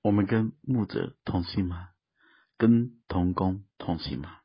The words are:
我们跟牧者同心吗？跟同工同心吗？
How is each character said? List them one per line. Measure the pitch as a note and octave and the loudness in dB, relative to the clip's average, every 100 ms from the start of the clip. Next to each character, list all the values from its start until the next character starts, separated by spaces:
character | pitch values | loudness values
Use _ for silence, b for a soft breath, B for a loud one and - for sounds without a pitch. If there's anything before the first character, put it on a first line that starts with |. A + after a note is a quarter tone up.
我 | G#2+ | 2
们 | G2+ | 2
跟 | G2+ A2+ A2 - | 2 2 0 -4
牧 | - B2 | -2 -2
者 | G2+ - G1+ - | 0 -4 -6 -8
同 | - F#2 | -4 -2
心 | F2 - | -2 -4
吗？ | F#2 F2 F#2 _ _ b b b b _ | -4 -6 -12 _ _ b b b b _
跟 | A2+ A#2 A#2+ - _ | 4 4 2 -8 _
同 | F2+ F2+ | 0 0
工 | F#2 F#2+ F#2+ - _ | 0 -2 -2 -10 _
同 | - E2 | -6 -6
心 | - C2 | -4 -8
吗？ | D2+ - | -10 -16